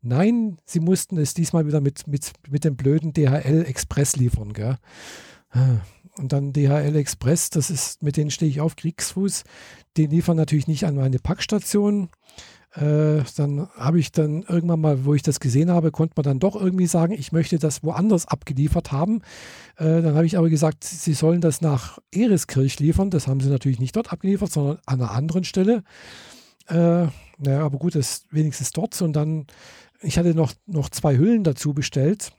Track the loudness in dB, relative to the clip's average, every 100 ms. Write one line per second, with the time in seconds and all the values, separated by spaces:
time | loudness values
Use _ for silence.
0 | -2 2 2 2 -2 -6 _ -2 0 0
1 | 0 -2 -2 -2 0 0 2 0 0 -4
2 | -6 -6 -6 -16 -6 -2 -2 0 2 2
3 | 0 0 2 2 2 2 0 -4 -6 -2
4 | 0 2 0 0 -4 -6 -4 -4 _ -20
5 | -20 -20 -20 -20 _ 0 2 2 -2 _
6 | -20 -10 -4 -2 -2 2 2 2 2 0
7 | -2 -2 0 0 0 -2 -2 -4 -6 -4
8 | -4 -2 -2 -2 -2 0 -2 -2 -8 -6
9 | -8 -4 -4 -4 -12 -20 -20 -20 _ 0
10 | 2 2 2 2 2 0 0 -2 0 0
11 | 0 0 -2 -4 -2 -2 0 0 2 0
12 | -4 _ _ -20 -20 -20 _ -4 0 2
13 | 2 2 -2 -2 -2 -2 -6 -4 0 2
14 | 2 0 0 0 -2 -2 0 0 2 2
15 | 2 2 2 -2 0 2 4 4 2 0
16 | -2 0 0 2 0 0 -2 2 2 2
17 | 0 -2 -2 -2 0 0 0 -2 -4 0
18 | 2 2 0 -6 -4 -2 0 0 -2 -2
19 | 0 -2 -4 -20 -20 -20 -20 -4 0 2
20 | 4 4 2 4 2 4 2 -2 -10 -8
21 | -2 2 2 4 2 0 0 0 -4 -18
22 | _ 0 2 2 2 0 0 2 0 2
23 | 0 0 0 0 0 0 0 -2 -2 -2
24 | -4 -4 -2 0 0 -2 -2 -4 -4 -2
25 | 0 -2 -2 -2 -2 0 2 2 -2 -20
26 | -20 -20 -20 -20 -20 _ -4 2 4 4
27 | 0 -4 -20 _ -2 0 0 -2 -2 0
28 | -2 -6 _ -2 -2 -2 -6 -4 -6 -2
29 | -2 0 -2 -4 -8 -18 -20 -20 -20 _
30 | -2 0 2 2 0 -2 -8 -6 -4 -2
31 | 0 4 4 4 2 -2 -4 -4 -4 0
32 | 0 0 -6